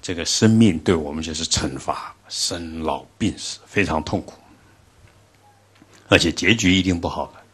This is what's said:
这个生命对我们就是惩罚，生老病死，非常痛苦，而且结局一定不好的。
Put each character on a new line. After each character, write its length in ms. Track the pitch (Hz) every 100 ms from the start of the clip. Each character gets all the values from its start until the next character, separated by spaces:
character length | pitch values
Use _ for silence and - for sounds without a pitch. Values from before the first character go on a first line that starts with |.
这 140 | -
个 100 | 85
生 260 | 80 - 113
命 280 | 113 113 80
对 160 | -
我 160 | 87 73
们 140 | 78
就 100 | 80
是 100 | 78
惩 320 | 80 - 76 67
罚， 380 | - - - - _
生 520 | - - 85 82 80
老 240 | 78 69 - _
病 180 | 104 73
死， 220 | - - -
非 160 | -
常 180 | 90 80
痛 180 | 76 98
苦， 120 | - - _ - _ _ _ _ _ _ _ _ _ _ _ _ - - -
而 80 | 90
且 140 | 82
结 240 | 80 87
局 180 | 113 98
一 80 | 92
定 200 | 92 85
不 80 | 82
好 180 | 78 71
的。 80 | - -